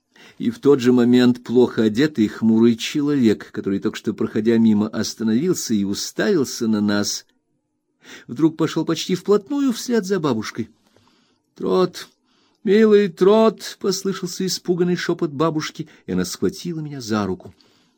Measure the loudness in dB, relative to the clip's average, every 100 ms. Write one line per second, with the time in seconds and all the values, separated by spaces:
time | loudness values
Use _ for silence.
0 | _ _ -20 -6 -6 0 2 4 4 4
1 | 6 6 4 2 0 2 2 2 0 2
2 | -2 0 -2 0 0 4 4 2 -4 -4
3 | -2 2 2 0 -4 -10 -4 -4 -4 -6
4 | -8 -4 -4 -2 0 4 4 2 0 -4
5 | -8 -6 -2 -2 -2 -4 -2 -2 -2 -6
6 | -8 -4 -2 0 -2 -4 -2 0 0 0
7 | -2 -6 -12 _ _ _ _ _ _ _
8 | -20 -20 -14 0 0 0 -4 -2 -4 -4
9 | -4 -4 0 0 0 -4 -2 -2 -2 -4
10 | -2 -2 -2 -4 -6 -10 -12 _ _ _
11 | _ _ _ _ _ -8 -2 0 0 -4
12 | -20 _ _ _ _ _ 2 4 6 6
13 | 4 2 4 6 4 0 -10 -8 -4 -4
14 | -4 -6 -8 -6 -6 -6 -4 -2 0 -2
15 | -2 -4 -4 -2 -2 -2 -6 -12 -16 -16
16 | -6 -4 -4 -2 -4 -4 -10 -8 -10 -10
17 | -6 -4 -4 -6 -12 -20 _ _ _